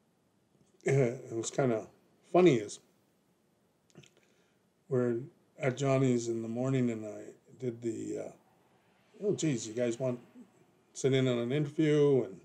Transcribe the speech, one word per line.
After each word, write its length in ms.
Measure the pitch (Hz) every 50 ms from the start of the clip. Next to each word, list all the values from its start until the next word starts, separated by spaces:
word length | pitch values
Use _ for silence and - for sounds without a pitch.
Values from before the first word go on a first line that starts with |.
| _ _ _ _ _ _ _ _ _ _ _ _ _ _ _ _ -
Uh, 300 | 170 135 139 131 117 123
it 160 | 131 - - 113
was 160 | 113 113 -
kinda 380 | - - 139 127 113 107 104 - - _ _ _ _ _ _ _
funny 260 | - 175 180 170 135
is, 220 | 113 104 98 - - _ _ _ _ _ _ _ _ _ _ _ _ _ _ _ _ _ _ _ _ _ _ _ - - - _ _ _ _ _ _ _ _ _ _ _ _ _ _ _
we're 300 | - 139 123 123 123 117 117 139 170 _ _ _ _ _
at 180 | - - 135 123
Johnny's 520 | 131 139 135 135 135 135 127 123 120 117
in 160 | 117 117 113 113
the 40 |
morning, 440 | 113 113 120 127 135 135 131 123 120
and 120 | 113 110 107
I 300 | 107 104 104 107 - - _ _ _ 117 113
did 220 | 131 123 117 117
the, 380 | 120 117 107 110 107 104 104 104 -
uh, 40 | - - - _ _ _ _ _ _ _ _ _ _ _ _ _ _ _ - 185
"Oh, 100 | 208 160
geez, 340 | - 165 156 131 110 -
you 60 | 110 107
guys 260 | 120 123 120 117 120
want 200 | 131 127 120 120
to 60 | - - - - - _ _ _ _ _ _ _ _ _ -
sit 180 | - - 135
in 160 | 135 131 131
on 120 | 127 123 120
an 120 | 120 120
interview?" 760 | 135 151 151 143 - - 156 151 151 151 147 143 139 127 110
And 140 | 95 98 82 -